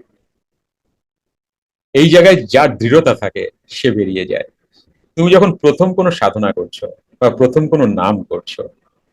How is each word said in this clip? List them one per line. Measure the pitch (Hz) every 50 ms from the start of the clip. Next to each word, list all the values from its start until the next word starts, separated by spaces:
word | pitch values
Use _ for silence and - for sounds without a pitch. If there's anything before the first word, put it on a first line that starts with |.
| _ _ _ _ _ _ _ _ _ _ _ _ _ _ _ _ _ _ _ _ _ _ _ _ _ _ _ _ _ _ _ _ _ _ _ _ _ _ -
এই | 135 156 170
জায়গায় | 156 175 175 190 190 165 113
যার | 101 - 131 147 139 113 90
দৃঢ়তা | 113 117 135 160 160 139 113
থাকে | - 107 98 - 98 92 - - _ _ _
সে | - - - 127
বেরিয়ে | 107 107 101 92 95 92 90
যায়। | - - - - - _ _ _ _ _ _ _ _ _ _ _ _ _ -
তুমি | 170 175
যখন | 185 190 196 185 165
প্রথম | - - 147 143 - 180 185 185
কোনো | 190 180 180
সাধনা | 165 - - 98 - 110 104 98
করছো | 95 - 87 - - - - - - _ _ _ _
বা | _ 127 120
প্রথম | 117 - 131 127 127 156 156 151
কোনো | 156 151 135 110 98
নাম | - 90 98 104 98 90
করছো, | - - 87 - - - - - - - _ _ _ _ _ _ _